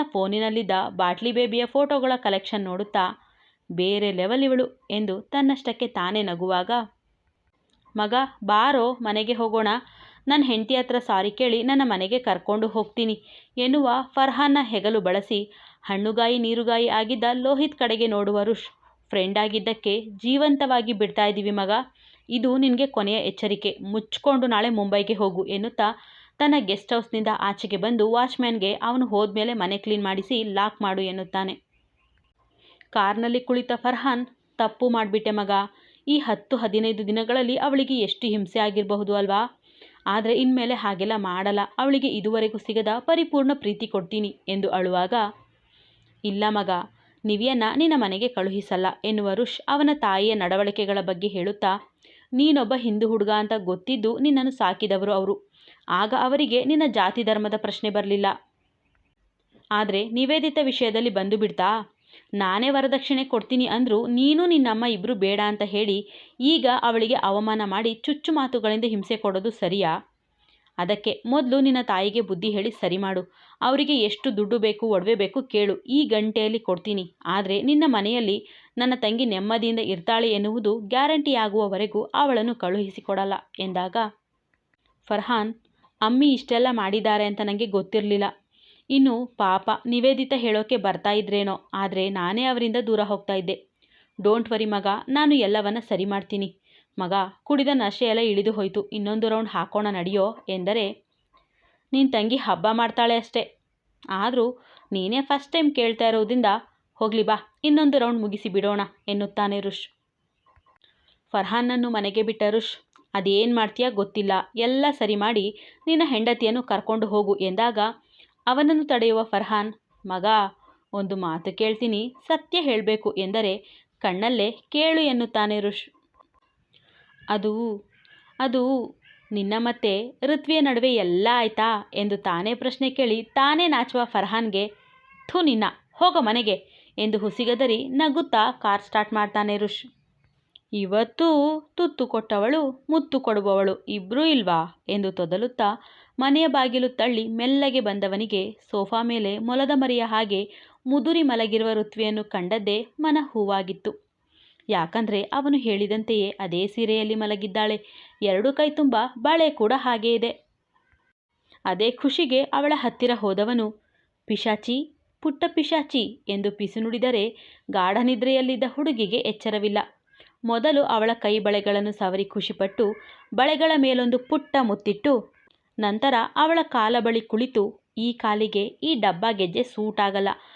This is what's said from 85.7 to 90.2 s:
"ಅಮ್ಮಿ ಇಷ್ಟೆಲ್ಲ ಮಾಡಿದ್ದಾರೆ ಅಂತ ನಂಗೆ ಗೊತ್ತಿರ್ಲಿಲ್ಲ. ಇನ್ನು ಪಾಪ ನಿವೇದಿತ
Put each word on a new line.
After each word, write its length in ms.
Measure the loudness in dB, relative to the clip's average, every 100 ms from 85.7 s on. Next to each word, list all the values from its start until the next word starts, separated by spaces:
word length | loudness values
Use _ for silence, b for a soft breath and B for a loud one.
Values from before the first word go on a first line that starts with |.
| b b -2
"ಅಮ್ಮಿ 320 | 2 4 4
ಇಷ್ಟೆಲ್ಲ 340 | 2 2 2 2
ಮಾಡಿದ್ದಾರೆ 540 | 0 0 0 2 2 0
ಅಂತ 160 | -2
ನಂಗೆ 220 | -4 -2 -2
ಗೊತ್ತಿರ್ಲಿಲ್ಲ. 580 | -2 -2 -2 0 0 0 -6 _ b b b 0
ಇನ್ನು 360 | 4 4 2 -4
ಪಾಪ 440 | -2 2 2 0 -2 0
ನಿವೇದಿತ 480 | 2 4 2